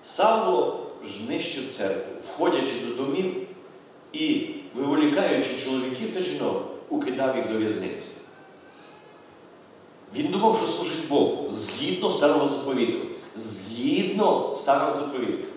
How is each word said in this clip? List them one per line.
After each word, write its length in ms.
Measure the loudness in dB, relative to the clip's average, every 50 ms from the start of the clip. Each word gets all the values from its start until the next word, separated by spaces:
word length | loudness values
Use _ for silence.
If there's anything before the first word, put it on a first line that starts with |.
| -8
Савло 760 | -6 2 4 6 6 6 4 4 4 4 4 2 2 -2 -4 -8 -10 -12 -12 -12
ж 60 | -12 -10 -10 -6 -4
нищив 340 | -4 -4 -4 -4 -6 -6 -6 -8 -4
церкву, 360 | -4 -2 -2 -2 -2 -4 -8 -10 -12 -12
входячи 460 | -12 -4 0 2 2 2 2 0 0 -2 -4 -6
до 160 | -6 -4 -4 -2
домів 320 | -2 0 0 0 -2 -2 -4 -8 -10 -12 -18 -20 -20 -20 -20 -20 -20 -20 -20 -20 -12 -6
і, 360 | -2 0 0 0 0 -2 -4 -8 -12 -12 -10 -6
виволікаючи 760 | -4 0 2 4 4 4 4 4 4 4 4 2 2 2 0 -2 -4 -2
чоловіків 480 | -2 -2 -2 -2 -4 -4 -4 -4 -4 -2
та 60 | -2
жінок, 440 | -2 -2 -2 -2 -2 -2 -2 -2 -4 -6 -10 -12 -6 -4
укидав 480 | -2 -2 0 -2 -2 0 0 0 0
їх 140 | 0 -2 0
до 60 | 0
в'язниці. 540 | 0 2 2 0 0 -2 -4 -6 -6 -8 -10 -12 -14 -16 -20 -20 -20 -20 -20 -20 -20 -20 -20 -20 -20 -20 -20 -20 -20 -20 -20 -20 -20 -20 -20 -20 -20 -20 -20 -20 -20 -20 -20 -20 -20 -20 -20 -20 -20 -20 -10 -4
Він 120 | -2 -2
думав, 320 | 0 2 4 6 6 6 4 2
що 100 | 0 -2
служить 340 | -2 -2 -2 -2 -4 -2
Богу 420 | 2 4 6 6 4 2 0 -4 -4
згідно 600 | -2 0 0 0 0 -2 -2 -2 0 0 0 0
старого 360 | 2 4 4 6 6 6 4
заповіту. 500 | 2 0 -2 -2 0 2 2 2 2 0 -2 -4 -8 -10 -12 -14 -14 -12
Згідно 1160 | -8 -6 -6 -6 -6 -6 -8 -6 -2 0 2 2 2 2 2 2 4 4 4 4 4 2 -2 -4
старого 360 | -2 2 4 4 4 4 2
заповіту. 520 | 0 0 -2 -2 -2 -2 -2 -2 -2 -4 -6 -8 -12